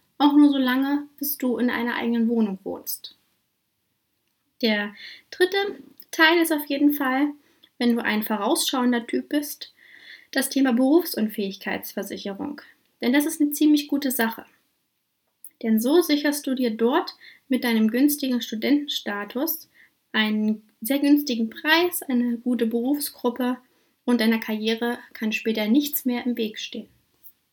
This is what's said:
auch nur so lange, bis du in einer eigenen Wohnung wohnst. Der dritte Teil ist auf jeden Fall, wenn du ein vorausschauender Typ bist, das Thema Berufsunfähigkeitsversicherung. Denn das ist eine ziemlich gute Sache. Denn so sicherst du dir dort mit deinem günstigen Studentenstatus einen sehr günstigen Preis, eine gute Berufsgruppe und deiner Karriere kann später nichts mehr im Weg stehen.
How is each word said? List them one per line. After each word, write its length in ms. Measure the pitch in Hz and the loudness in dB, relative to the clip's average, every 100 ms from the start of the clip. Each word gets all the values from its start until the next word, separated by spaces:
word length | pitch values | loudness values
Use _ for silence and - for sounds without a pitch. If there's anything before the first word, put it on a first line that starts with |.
| _ _ | _ _
auch 140 | 285 | 4
nur 180 | 294 285 | 8 6
so 80 | 277 | 6
lange, 480 | 254 254 269 285 294 _ | 2 0 0 -2 -4 _
bis 220 | 285 - | -8 -4
du 180 | 254 233 | -2 0
in 140 | 247 | 0
einer 240 | 226 240 - | 0 -4 -4
eigenen 340 | 233 233 226 | -2 0 2
Wohnung 300 | 226 214 190 | 2 0 -2
wohnst. 540 | 180 175 - - - - _ _ _ _ _ _ _ _ _ _ _ _ _ _ | -8 -10 -10 -12 -14 -20 _ _ _ _ _ _ _ _ _ _ _ _ _ _
Der 340 | 226 208 208 202 - - _ | 0 0 -4 -10 -20 -20 _
dritte 260 | - 359 392 403 - - _ - | -2 0 0 -4 -6 -18 _ -12
Teil 280 | - 320 339 | 2 4 4
ist 140 | 330 | 2
auf 120 | 302 294 | -2 -2
jeden 260 | 277 294 | 2 2
Fall, 400 | - 262 262 294 - _ _ _ _ | 2 -2 0 -2 -4 _ _ _ _
wenn 160 | 240 233 | 0 2
du 80 | |
ein 200 | 214 214 | 0 -2
vorausschauender 840 | 214 214 202 349 - 262 247 240 233 | -2 -2 0 0 0 0 0 0 -2
Typ 200 | 254 247 | -6 -2
bist, 440 | 294 294 - - _ - - - - _ | -4 -4 -10 -16 _ -20 -20 -20 -20 _
das 160 | 277 269 | -4 -2
Thema 240 | 269 269 | 0 2
Berufsunfähigkeitsversicherung. 1900 | 240 262 330 - - 214 - 196 196 202 190 - - 202 202 202 196 196 - - _ _ _ | 2 4 4 2 -4 -4 -4 -8 -8 -8 -8 -8 -10 -10 -10 -10 -8 -10 -12 -18 _ _ _
Denn 120 | 240 | 0
das 120 | 277 294 | 2 0
ist 140 | - | 0
eine 120 | 294 | -2
ziemlich 360 | 294 302 294 - | 2 4 4 2
gute 240 | 277 269 | -2 -2
Sache. 340 | 247 226 - - _ _ _ _ _ _ _ _ _ - _ | 0 -2 -2 -16 _ _ _ _ _ _ _ _ _ -20 _
Denn 180 | 233 220 | 0 2
so 220 | 240 330 | 4 4
sicherst 440 | 349 294 302 285 - | 4 2 0 -2 -4
du 100 | 262 | -2
dir 160 | 247 | -2
dort 440 | 220 233 311 - - - - _ | 0 2 2 -2 -10 -20 -20 _
mit 160 | 254 | -2
deinem 260 | 254 226 220 | 0 2 2
günstigen 520 | 240 294 294 262 247 | 4 2 2 -2 -4
Studentenstatus 1300 | - 220 233 294 285 - - 202 202 240 330 - - _ _ _ _ | -4 -4 0 0 0 -8 -6 -8 -8 -6 -6 -6 -12 _ _ _ _
einen 560 | 220 214 214 214 214 - _ | -2 0 0 0 -2 -8 _
sehr 180 | 226 277 | -4 0
günstigen 500 | 285 294 285 233 226 | 4 4 2 -2 -4
Preis, 540 | - 302 330 359 - | -4 0 2 2 -2
eine 340 | - 247 240 233 | -2 0 0 -2
gute 280 | 247 247 226 | -2 0 0
Berufsgruppe 920 | 233 247 294 - - 254 240 247 254 _ _ _ _ | 0 -2 -2 -4 -4 -4 -2 -4 -4 _ _ _ _
und 160 | - 240 | 0 2
deiner 200 | 220 226 | 2 2
Karriere 600 | 220 214 220 226 240 240 - | -2 -4 -2 -2 -2 -6 -12
kann 180 | - 220 | -6 -4
später 360 | 214 226 220 214 | -2 -2 -2 2
nichts 360 | 262 294 - | 2 2 -2
mehr 220 | 254 240 247 | -4 -2 -4
im 100 | 233 | -4
Weg 240 | 214 - | -6 -6
stehen. 300 | - 226 196 _ _ _ - _ _ | -12 -12 -16 _ _ _ -20 _ _